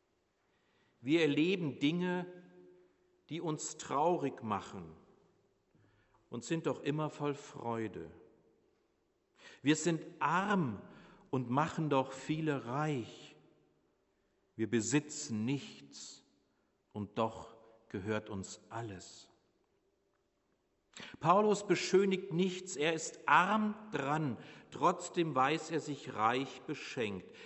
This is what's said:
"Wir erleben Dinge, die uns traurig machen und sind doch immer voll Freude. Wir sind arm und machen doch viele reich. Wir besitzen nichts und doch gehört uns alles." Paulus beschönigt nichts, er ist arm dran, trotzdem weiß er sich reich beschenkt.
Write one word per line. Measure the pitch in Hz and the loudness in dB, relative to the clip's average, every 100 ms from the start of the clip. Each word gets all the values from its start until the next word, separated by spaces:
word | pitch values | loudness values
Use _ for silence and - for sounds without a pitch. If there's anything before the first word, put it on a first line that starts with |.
| _ _ _ _ _ _ _ _ _ _ | _ _ _ _ _ _ _ _ _ _
"Wir | 120 170 | 2 4
erleben | 151 143 175 190 156 117 | 6 4 4 2 -2 2
Dinge, | 143 175 180 180 175 - - - - - _ _ _ _ _ | 2 2 0 -2 -4 -12 -20 -20 -20 -20 _ _ _ _ _
die | 160 | -4
uns | 160 151 - - | -4 -4 -6 -10
traurig | - 135 165 165 139 - | -2 2 4 2 0 -4
machen | 110 98 - 101 80 82 - _ _ _ _ _ _ _ _ _ _ _ _ | -4 -4 -4 -12 -14 -18 -20 _ _ _ _ _ _ _ _ _ _ _ _
und | 120 | -10
sind | - 165 156 | -4 -2 -2
doch | 123 | -2
immer | 147 151 151 | -2 -2 -4
voll | - 147 | -2 -4
Freude. | 139 - - 117 113 110 90 80 - - _ _ _ _ _ _ _ _ _ _ _ - - | -4 -10 -10 -6 -4 -4 -6 -12 -16 -20 _ _ _ _ _ _ _ _ _ _ _ -20 -4
Wir | 135 | 0
sind | 151 175 160 - - | 2 2 -2 -6 -2
arm | 139 175 196 196 135 95 - - - - - | 0 2 2 2 2 -2 -10 -20 -20 -20 -4
und | 131 120 | -4 0
machen | 135 160 - 151 | 0 0 0 2
doch | 139 127 | 2 2
viele | - - 156 156 135 117 | -6 -4 -2 0 -2 -4
reich. | 135 156 135 104 - - - _ _ _ _ _ _ _ _ _ _ _ | -2 -2 -2 -6 -14 -20 -20 _ _ _ _ _ _ _ _ _ _ _
Wir | - 107 | -6 0
besitzen | 117 101 147 147 - - 107 117 | 2 2 0 0 -8 -6 -4 -2
nichts | 139 - - - - - - _ _ _ _ _ _ _ | -2 -6 -16 -18 -18 -18 -18 _ _ _ _ _ _ _
und | 107 95 - | -10 -6 0
doch | 110 82 80 - - - _ | 0 -2 -14 -18 -20 -20 _
gehört | 107 101 107 - | -8 -4 -4 -4
uns | 98 90 - - | -8 -10 -14 -12
alles." | 113 117 92 - - - _ _ _ _ _ _ _ _ _ _ _ _ _ _ _ _ - - - | -10 -10 -12 -16 -20 -20 _ _ _ _ _ _ _ _ _ _ _ _ _ _ _ _ -20 -18 0
Paulus | 160 190 214 202 - | 4 6 6 4 2
beschönigt | 170 - 185 196 190 - | 0 6 6 6 2 0
nichts, | 160 185 180 - 143 | 2 2 0 -6 0
er | 156 | 0
ist | 160 - - | 0 -4 -6
arm | - 151 185 214 214 202 - | 4 6 6 4 0 -4 -6
dran, | 143 135 156 147 107 - - - | -4 0 0 0 -2 -10 -20 -16
trotzdem | - 156 175 - 180 160 | 2 2 2 -2 0 2
weiß | 131 135 160 - | 4 4 2 0
er | 156 | -4
sich | 147 139 - | -2 -6 -8
reich | 104 110 127 131 - - | 2 2 4 -2 -8 -8
beschenkt. | 143 - 135 107 95 - - | -8 -6 -4 -2 -4 -10 -18